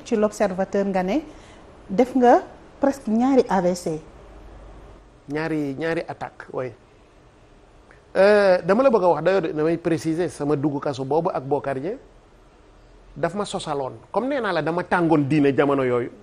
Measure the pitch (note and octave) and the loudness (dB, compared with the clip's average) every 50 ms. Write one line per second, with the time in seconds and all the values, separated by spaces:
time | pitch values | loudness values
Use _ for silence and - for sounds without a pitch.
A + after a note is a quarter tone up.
0 | - - A#3+ G#3 G#3 G#3 - - G#3+ F#3+ F#3 F3+ F#3+ - - G3+ G3 G3+ F#3 F#3 | -4 -2 0 0 0 0 0 -2 -2 -2 -2 -4 -4 -2 -2 -2 0 0 -2 -2
1 | F#3 F#3 A#3 D#4 - - - - - - - - - - - - - - F#3+ G3 | 0 0 -2 -2 -4 -6 -12 -20 -20 -20 -20 -20 -20 -20 -20 -20 -12 -2 0 0
2 | B3+ B3+ - C4 B3 A#3+ C#4+ F#4 - - - - - - - - C#4+ C4+ C#4 - | 0 2 2 4 6 6 6 6 4 -2 -12 -20 -20 -20 -6 -2 -2 -2 -2 -2
3 | - G#3+ G#3+ A3+ B3 C4+ C#4 B3+ - - F#3 F#3+ F3 F3+ F#3 F3+ - F3 D#3 D3+ | -4 -2 0 2 2 4 4 4 4 4 2 2 2 0 0 -2 -4 -6 -6 -8
4 | - - - - - - - - - - - - - - - - - - - - | -10 -16 -20 -20 -20 -20 -20 -20 -20 -20 -20 -20 -20 -20 -20 -20 -20 -20 -20 -20
5 | - - - - _ C#3 D3 D3+ D#3+ D#3+ D#3+ D#3 D3 C#3 C3+ C3 D#3 E3 E3 E3+ | -20 -20 -20 -20 _ -8 -6 -6 -4 -4 -4 -4 -4 -4 -6 -4 -4 -4 -4 -4
6 | - - C3+ - B2+ B2 - - - - - C#3 B2+ B2+ - - _ _ - - | -6 -8 -10 -12 -12 -12 -14 -16 -16 -10 -8 -8 -8 -8 -10 -14 _ _ -20 -20
7 | _ _ _ - - - _ _ - _ - - - _ - - - - - - | _ _ _ -20 -20 -20 _ _ -20 _ -20 -20 -20 _ -20 -20 -20 -20 -20 -20
8 | _ _ - F#3 F#3+ G#3 G#3 G#3 G3+ F#3+ F3+ F3+ F3 F3 G3 A#3 C4+ C4+ A3+ G3+ | _ _ 0 4 4 6 6 6 4 4 4 2 2 2 2 4 4 4 4 4
9 | F3+ F3 D#3 D3 D#3+ F3+ F#3+ G3 D#3+ D#3 D3+ D3+ D3+ E3 E3+ E3 - F3 E3 C#3+ | 4 2 2 2 2 2 2 2 0 -2 -2 -2 0 0 0 -2 -2 -2 -2 -2
10 | C#3 D#3+ D#3+ E3+ F3+ D3 - - D3 C#3+ D3+ C3+ C#3 D3+ C3+ C#3 - D3+ B2+ C3 | -2 -4 -2 -2 -4 -4 -6 -4 -2 -2 -2 0 0 -2 -2 -4 -4 -6 -6 -6
11 | C3+ C3 C#3+ E3 E3 - - D#3+ C3 C3+ D3 C3+ - C#3 C3+ C3 C#3 F#3 A#3+ C#4+ | -4 -2 -2 0 0 -2 -4 -4 -4 -2 -4 -2 -2 -4 -6 -6 -6 -8 -10 -10
12 | - - - - _ _ _ _ _ _ _ _ _ - _ - - - - - | -14 -20 -20 -20 _ _ _ _ _ _ _ _ _ -20 _ -20 -20 -20 -20 -20
13 | - - - C#3 D3+ E3+ E3+ G#3 G3+ - - F3+ - D#3+ D3 C#3+ C3 B2 A2+ A2 | -20 -20 -8 -6 -6 -4 -4 -6 -6 -6 -8 -8 -6 -6 -6 -6 -6 -6 -10 -14
14 | - - - G3 A#3 C4+ D4 C4+ A3 G3 F3 D#3+ D3 D#3+ E3 F3+ F3 - G3 F3+ | -14 -6 -4 -4 -2 -2 -2 -2 -2 -2 -2 -2 -2 -2 -2 -4 -2 -2 0 0
15 | E3+ D#3 E3 D3+ C#3+ B2+ D#3 D3+ C#3 C#3 C3 C3 C#3+ C#3 C#3 C#3 C3 B2 B2 A#2+ | 2 4 2 2 2 2 2 4 4 4 4 2 2 2 2 0 0 0 0 -2
16 | A#2 - - - | -2 -6 -10 -16